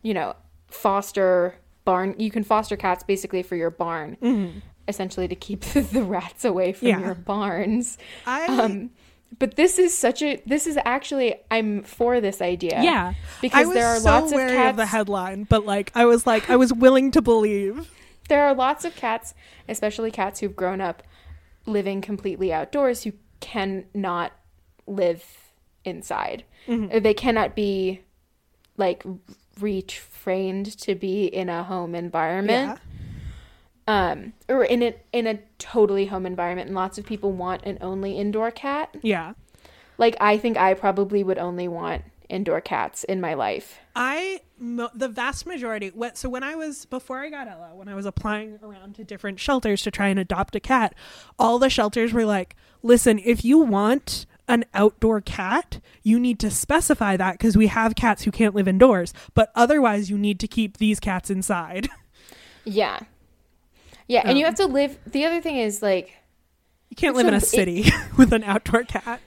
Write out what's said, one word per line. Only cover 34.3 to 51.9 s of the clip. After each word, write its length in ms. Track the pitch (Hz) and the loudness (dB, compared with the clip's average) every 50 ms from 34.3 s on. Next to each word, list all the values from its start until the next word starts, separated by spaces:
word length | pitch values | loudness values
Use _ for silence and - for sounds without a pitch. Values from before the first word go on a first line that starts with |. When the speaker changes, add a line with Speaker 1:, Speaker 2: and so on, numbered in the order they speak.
| - _ _ _ | -18 _ _ _
Speaker 1:
or 160 | 508 440 415 | 2 2 4
in 180 | - 247 240 240 | 4 4 2 2
a, 120 | 233 226 - - _ - | 0 -2 -6 -16 _ -4
in 160 | 240 226 226 | -4 -2 -2
a 100 | 220 208 - _ _ _ | -4 -6 -8 _ _ _
totally 480 | - - - 247 214 208 202 196 196 | -18 -6 2 2 4 4 4 0 -2
home 200 | 190 196 190 185 | -2 -4 -6 -6
environment, 400 | 180 180 180 175 175 180 180 - | -6 -4 -4 -4 -4 -4 -6 -8
and 80 | - 196 | -6 -4
lots 240 | 190 185 190 - - | -4 -4 -4 -6 -10
of 80 | 208 | -10
people 240 | - 220 208 208 202 190 | -10 -10 -4 -4 -4 -4
want 300 | 180 180 180 185 180 - | -4 -4 -6 -6 -6 -6
an 140 | - 196 - | -10 -10 -8
only 380 | - 185 190 196 190 196 202 - | -8 -8 -6 -6 -6 -6 -6 -4
indoor 320 | 202 208 208 214 220 233 | -4 -2 -2 -2 -2 -4
cat. 460 | 233 - - 277 277 294 311 - _ 302 | -4 -6 -8 -6 -4 -4 -6 -8 _ -6
Speaker 2:
Yeah. 340 | - 226 202 175 165 165 214 - - _ _ - _ - - _ _ _ _ | -2 -2 -2 -2 -4 -10 -16 -20 -20 _ _ -20 _ -20 -20 _ _ _ _
Speaker 1:
Like, 200 | _ 233 233 226 - | _ 2 2 2 2
I 180 | - 208 208 214 | 2 2 2 2
think 180 | 214 240 220 | 0 -2 0
I 180 | - 190 190 190 | 2 4 2 2
probably 480 | 190 - 202 185 190 202 196 208 202 202 | 2 0 -2 0 0 -2 0 0 -2 0
would 160 | 185 185 - | 0 -2 -2
only 300 | 175 175 180 175 180 180 | -2 -6 -6 -6 -6 -6
want 340 | 175 170 170 165 165 - - - _ _ _ _ | -6 -6 -6 -6 -6 -8 -10 -14 _ _ _ _
indoor 320 | - 185 202 175 160 160 | -6 -6 -2 -2 -2 -2
cats 440 | - - 196 131 107 76 - - - | -2 -4 -4 -4 -4 -4 -6 -10 -8
in 160 | - 196 190 | -6 -6 -4
my 140 | 180 165 160 | -4 -4 -4
life. 440 | 139 123 101 98 69 - - - - _ _ _ | -2 -2 -2 -2 -4 -8 -12 -20 -20 _ _ _
Speaker 2:
I, 460 | 240 240 254 277 311 359 381 381 359 _ _ _ _ | -6 -4 -4 -4 -4 -6 -6 -8 -10 _ _ _ _
mo-, 320 | 254 240 240 240 240 240 _ | -12 -10 -8 -6 -6 -8 _
the 140 | 233 254 254 | -6 -8 -8
vast 380 | 220 233 240 262 269 - - | -6 -6 -6 -6 -6 -8 -10
majority, 460 | 339 359 302 247 233 220 214 202 196 175 | -10 -10 -8 -8 -8 -8 -8 -8 -10 -10
what, 240 | 220 233 240 226 - | -8 -10 -10 -10 -10
so 100 | - 262 | -10 -8
when 140 | 247 254 269 | -8 -6 -8
I 140 | 277 311 | -8 -8
was, 280 | 320 320 311 285 - - | -8 -8 -10 -10 -12 -14
before 340 | _ - 254 254 _ 262 254 | _ -12 -12 -10 _ -12 -10
I 100 | 277 311 | -10 -12
got 160 | 302 285 269 | -12 -14 -14
Ella, 240 | 226 190 165 170 165 165 | -14 -16 -18 -20 -20 -20
when 100 | 185 190 202 | -20 -16 -14
I 60 | 202 | -12
was 120 | 196 196 | -10 -8
applying 520 | 202 190 - - 220 208 208 214 220 214 214 | -8 -8 -6 -6 -4 -6 -6 -8 -12 -16 -18
around 360 | 214 214 208 190 185 196 202 | -20 -20 -20 -20 -20 -20 -18
to 80 | - 220 | -18 -16
different 340 | - 208 190 - 202 196 185 | -16 -16 -10 -10 -10 -10 -8
shelters 440 | - - 285 262 - 220 202 196 - | -2 0 0 2 2 0 -2 0 -2
to 100 | 220 - | -6 -4
try 160 | - 202 202 | -2 0 0
and 100 | 190 196 | 2 0
adopt 380 | 190 - 196 185 196 - - | 0 -2 -2 -2 -2 -4 -4
a 40 | - | -8
cat, 320 | _ - 262 254 226 - - - - - - - - - _ _ | _ 2 2 2 2 0 -2 -6 -20 -20 -20 -20 -20 -20 _ _
all 220 | - 226 233 247 | 2 4 4 4
the 100 | 262 269 | 4 4
shelters 420 | 254 - 226 208 | 4 2 0 0